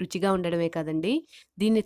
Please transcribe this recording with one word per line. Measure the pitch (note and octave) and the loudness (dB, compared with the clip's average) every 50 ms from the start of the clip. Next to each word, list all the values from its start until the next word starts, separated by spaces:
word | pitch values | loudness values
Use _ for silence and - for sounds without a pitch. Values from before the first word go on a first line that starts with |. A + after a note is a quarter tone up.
రుచిగా | F#3 E3+ - F#3 F#3 G3 F#3+ | -8 -6 -4 -2 0 0 0
ఉండడమే | F#3 F3 E3+ E3+ E3+ E3+ E3 - | 0 0 0 0 0 0 -2 -2
కాదండి, | E3 D#3 D#3 D#3 D#3+ D#3+ G3+ C4+ D#4+ D#4+ _ - - - _ _ - | -4 -4 -4 -4 -2 0 0 -2 -2 -4 _ -16 -20 -20 _ _ 0
దీన్ని | G#3 A3 A3 A3 G#3 | 2 2 2 2 2